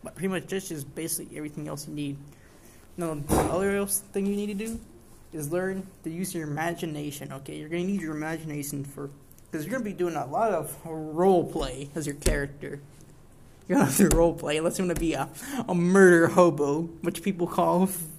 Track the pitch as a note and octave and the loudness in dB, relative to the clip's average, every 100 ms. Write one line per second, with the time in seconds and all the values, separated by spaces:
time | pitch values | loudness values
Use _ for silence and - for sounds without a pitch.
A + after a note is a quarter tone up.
0 | - - F#3+ F#3 - F#3+ F#3 D#3 C3+ - | -16 -6 -4 -4 -4 -8 -6 -10 -10 -10
1 | D#3+ - - C#3+ D3+ D3 D3+ D3 D#3 D3+ | -6 -6 -8 -10 -10 -10 -10 -10 -10 -8
2 | C#3+ C#3+ - - - - - - - - | -8 -8 -14 -20 -20 -20 -20 -20 -18 -8
3 | E3+ D#3 C#3+ D#3 D3+ F3 G3 G3+ G3+ - | -6 -6 0 0 2 0 0 0 -2 -4
4 | - G3+ G3 G3+ G#3 G3+ A3+ A3+ - - | -4 -4 -2 -2 -4 -6 -6 -8 -12 -20
5 | - - - D#3+ D3 F3 F#3 F#3+ F#3+ - | -20 -20 -14 -10 -4 -2 -2 -6 -10 -12
6 | D#3+ E3 F#3 F3 D3+ D3 E3 E3+ E3+ D3+ | -10 -6 -6 -6 -6 -4 -4 -4 -6 -6
7 | D3 C#3 C#3 C3+ C#3 D3+ D3+ E3+ F3+ G3+ | -8 -8 -12 -12 -12 -12 -6 -4 -2 -2
8 | D#3+ D3+ D#3 D#3+ D#3+ D3 C#3+ C#3+ C#3 - | -4 -6 -6 -6 -6 -8 -6 -8 -8 -10
9 | C#3 - - - - E3 D3+ B3+ G#3+ E3+ | -12 -14 -20 -20 -10 -8 -6 -6 -6 -2
10 | F3 D#3 B2+ D#3 A3 F3 C#3+ - E3 D#3+ | -2 -2 -4 0 2 0 -4 -12 -10 -8
11 | D#3 D#3 F#3 F3+ D3+ E3 C#3 C3 C#3+ E3+ | -6 2 6 6 2 -4 -6 -6 -8 -6
12 | C#3+ C#3 - D3+ C#3+ - C#3+ C#3+ - - | -6 -2 0 0 -2 -8 -12 -12 -16 -20
13 | - - - - - - - F3+ C#3+ C3 | -20 -20 -20 -20 -20 -20 0 4 4 6
14 | F#3 D#3+ E3+ D#3+ - D3+ E3 F3 F#3 E3+ | 6 6 4 2 -2 0 0 0 -2 0
15 | E3 C3+ C#3 - B3+ C4+ - F3 F3 F#3+ | -2 -2 -4 -8 -8 -6 0 2 6 10
16 | F#3+ E3+ E3 - F3 C#3+ C#3+ D3 E3 - | 10 10 8 8 6 6 0 0 -2 -4
17 | E3+ - G3+ F3+ B3+ - E3 F3 F#3+ - | -6 -2 -4 -2 -2 2 2 4 2 0
18 | - | -10